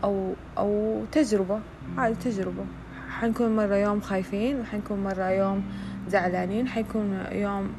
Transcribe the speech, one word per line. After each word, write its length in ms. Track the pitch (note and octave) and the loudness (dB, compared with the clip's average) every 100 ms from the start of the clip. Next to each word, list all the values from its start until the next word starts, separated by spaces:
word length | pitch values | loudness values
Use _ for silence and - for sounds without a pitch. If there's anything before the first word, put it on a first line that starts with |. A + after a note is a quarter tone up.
أو، 300 | G3 G3 F#3+ F#3 - - | 2 0 -2 -4 -8 -2
أو 440 | G3+ G#3 G#3+ A3 G#3+ | 2 2 2 0 0
تجربة، 480 | D4+ C4+ G#3 F#3 G#3 G#3+ - - F3 | 2 4 4 2 0 -4 -12 -8 0
هذه 160 | B3 | 0
تجربة. 520 | A3+ B3+ G3+ F#3 F3+ G3 - - - - | 0 -2 -2 -2 -4 -8 -10 -14 -12 -10
حنكون 460 | - A#3 A3+ A#3 A3 | -2 0 2 4 4
مرة 200 | G#3 G3+ | 4 4
يوم 260 | G3+ G#3 | 4 2
خايفين، 580 | G3+ F#3+ F#3 G3+ A#3 C#4+ | 0 -2 0 0 0 0
وحنكون 440 | A3 G#3 G3+ G3+ | -2 -6 -4 -2
مرة 260 | G3 F#3+ F#3 | -2 0 2
يوم 340 | F#3+ G3 G3 G3 - - - - | 4 2 2 -2 -6 -8 -8 2
زعلانين، 600 | G3 F3+ F3+ F3+ G#3 B3+ | 2 4 0 0 0 0
حيكون 560 | - G#3+ A3+ G#3 F#3+ - | -2 -2 0 0 -2 -2
يوم 400 | - G3+ G3+ G3 | -2 0 -2 -4